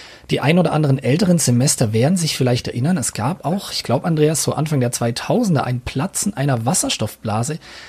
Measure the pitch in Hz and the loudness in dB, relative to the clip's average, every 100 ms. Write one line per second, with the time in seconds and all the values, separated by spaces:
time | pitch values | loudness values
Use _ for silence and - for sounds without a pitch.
0 | - - - - 131 170 165 147 151 135 | -18 -20 -4 -2 2 4 4 2 2 2
1 | - 143 185 175 - 120 139 - 117 110 | 2 2 4 2 4 2 2 2 0 2
2 | 127 185 160 - 127 127 - - 135 185 | 2 2 0 0 0 0 -2 -2 0 0
3 | 120 - 110 180 131 190 - - - 143 | -2 -2 -4 -2 -2 -4 -4 -10 -2 -2
4 | 175 160 151 160 - 127 147 151 123 - | 0 2 2 2 -2 -2 0 0 0 0
5 | 117 113 - 170 240 151 - 123 - - | -4 -4 -2 0 2 2 0 -4 -4 -4
6 | 170 - - 196 139 123 113 180 277 - | -4 -4 -4 -2 0 0 0 0 -2 -2
7 | 107 - 113 107 117 156 - - | -4 -6 -4 -2 -2 -6 -10 -20